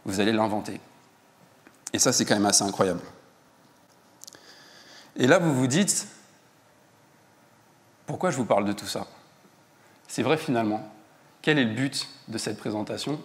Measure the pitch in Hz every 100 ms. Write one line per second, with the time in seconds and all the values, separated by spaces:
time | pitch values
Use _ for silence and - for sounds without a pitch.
0 | - 98 104 110 110 104 104 98 - -
1 | _ _ _ _ - _ - _ - 107
2 | 135 123 113 104 104 98 101 - 95 85
3 | - - - _ _ _ _ _ _ _
4 | _ _ - - - - - - - -
5 | - - 127 135 170 127 127 151 202 -
6 | - - - _ _ _ _ _ _ _
7 | _ _ _ _ _ _ _ _ _ _
8 | - 147 185 131 110 104 104 101 104 -
9 | 98 - - _ - _ _ _ - -
10 | - - 120 156 - 120 107 107 - -
11 | - _ - _ - 151 117 110 139 -
12 | - - - 110 - 107 120 107 101 107
13 | - 147